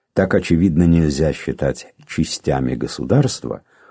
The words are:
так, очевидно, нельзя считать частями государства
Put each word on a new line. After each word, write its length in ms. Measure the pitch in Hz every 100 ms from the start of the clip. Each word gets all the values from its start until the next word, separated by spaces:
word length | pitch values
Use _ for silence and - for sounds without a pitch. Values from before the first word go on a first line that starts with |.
| _
так, 220 | - 95
очевидно, 500 | 98 - 82 95 78
нельзя 480 | 85 85 78 69 78
считать 600 | 69 - - 69 - - _ -
частями 680 | - 78 - - 69 64 62
государства 840 | 64 - 64 131 131 - 58 50 _ _ _